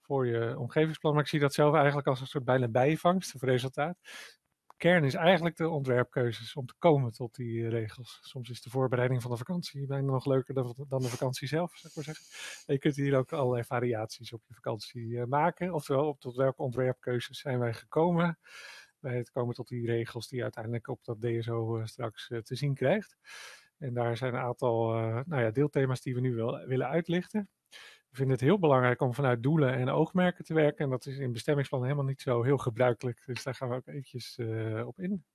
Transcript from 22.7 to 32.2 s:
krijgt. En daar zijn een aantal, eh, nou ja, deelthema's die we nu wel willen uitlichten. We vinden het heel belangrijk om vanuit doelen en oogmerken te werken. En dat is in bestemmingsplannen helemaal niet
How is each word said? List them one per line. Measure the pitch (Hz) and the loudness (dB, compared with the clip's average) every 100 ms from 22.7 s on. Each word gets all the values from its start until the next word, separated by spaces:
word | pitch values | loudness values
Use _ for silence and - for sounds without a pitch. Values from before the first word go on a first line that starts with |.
krijgt. | 135 135 202 196 _ - - - - _ _ | 0 2 2 -2 _ -20 -20 -18 -20 _ _
En | 139 | -6
daar | 120 120 117 | -2 -2 0
zijn | 127 | -2
een | 120 | -2
aantal, | 127 123 127 113 113 | -4 -2 0 2 2
eh, | 113 113 113 139 | 0 0 -2 -2
nou | 151 | 0
ja, | 113 | 0
deelthema's | 110 147 - 135 127 | 2 0 2 0 -2
die | - | -4
we | 123 | -2
nu | 127 | -2
wel | 117 113 135 87 | 0 -2 -4 -4
willen | 127 127 | -2 0
uitlichten. | 160 170 175 180 214 202 _ _ - - - _ | 0 0 -2 -2 -6 -6 _ _ -20 -20 -20 _
We | 123 | -4
vinden | 131 | 0
het | 131 | 2
heel | 131 202 | 4 4
belangrijk | 165 131 123 123 | 6 6 6 4
om | 135 | 0
vanuit | 120 139 123 | 2 2 2
doelen | 123 160 135 | 2 4 4
en | 127 127 | 2 0
oogmerken | 143 160 185 180 - | 2 2 2 2 0
te | - | -2
werken. | 160 151 147 | 4 4 2
En | 143 | -2
dat | 127 - | -2 -6
is | 135 | -6
in | 135 | -4
bestemmingsplannen | 113 - 147 131 139 123 | -4 0 0 0 -2 -2
helemaal | 143 135 | -2 -2
niet | 135 | -4